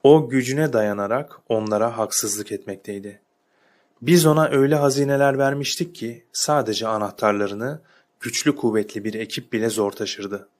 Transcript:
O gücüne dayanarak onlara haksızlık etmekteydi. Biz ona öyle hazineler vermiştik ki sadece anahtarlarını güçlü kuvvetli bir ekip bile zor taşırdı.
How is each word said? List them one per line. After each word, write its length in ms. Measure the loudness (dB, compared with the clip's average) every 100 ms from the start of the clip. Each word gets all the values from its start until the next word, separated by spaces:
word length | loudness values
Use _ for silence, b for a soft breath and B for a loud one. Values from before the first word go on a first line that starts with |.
O 260 | 8 6 6
gücüne 440 | -2 -2 -2 0
dayanarak 640 | 0 0 -2 -4 -4 -6 -18 _
onlara 480 | -4 0 0 0 -2
haksızlık 540 | -4 -4 -4 -6 -8
etmekteydi. 680 | -10 -10 -14 -12 -12 -14 -20 _ _ _ _ _ _ _ _
Biz 240 | 4 4 6
ona 220 | 4 4
öyle 280 | 4 4 4
hazineler 640 | 2 2 0 4 4 4
vermiştik 580 | 2 0 -6 -6 -8 -8
ki 300 | -12 -12 _
sadece 540 | -6 0 0 0 -4 -4
anahtarlarını 920 | -4 -4 -2 0 0 -2 -4 -8 -10 b b b _
güçlü 360 | -8 -2 -2 0
kuvvetli 480 | 0 -2 -4 -8
bir 100 | -8
ekip 400 | -8 -10 -12 -8
bile 160 | -4 -2
zor 220 | 0 -2
taşırdı. 580 | -2 -10 -10 -10 -12 -14